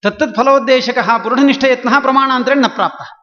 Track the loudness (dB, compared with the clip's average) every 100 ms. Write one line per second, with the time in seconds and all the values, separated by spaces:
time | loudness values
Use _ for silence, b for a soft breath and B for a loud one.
0 | -4 -2 -4 0 2 2 2 0 0 -4
1 | 0 -2 -2 2 2 2 0 0 0 0
2 | 2 0 0 -2 0 0 0 -2 -6 -6
3 | -20 -20